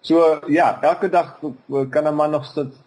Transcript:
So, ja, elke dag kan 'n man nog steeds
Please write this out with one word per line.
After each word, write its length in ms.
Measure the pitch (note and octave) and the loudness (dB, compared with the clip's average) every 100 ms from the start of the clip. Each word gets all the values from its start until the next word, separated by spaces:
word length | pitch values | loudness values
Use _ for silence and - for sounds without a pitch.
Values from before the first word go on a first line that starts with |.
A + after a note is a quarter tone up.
So, 380 | - E3 D#3+ D3+ - | 2 4 4 2 0
ja, 340 | D3+ C#3+ G2 | 2 2 2
elke 280 | C#3+ F3 G3 | 0 0 0
dag 300 | F3+ D3+ - D3+ B2+ _ C#3 C3+ | 0 -2 -8 -12 -12 _ -4 -2
kan 180 | D3 D3+ | 0 0
'n 80 | D3+ | 0
man 160 | D3+ | 0
nog 140 | D3+ C3+ | -2 -6
steeds 300 | - C3+ - | -8 -8 -10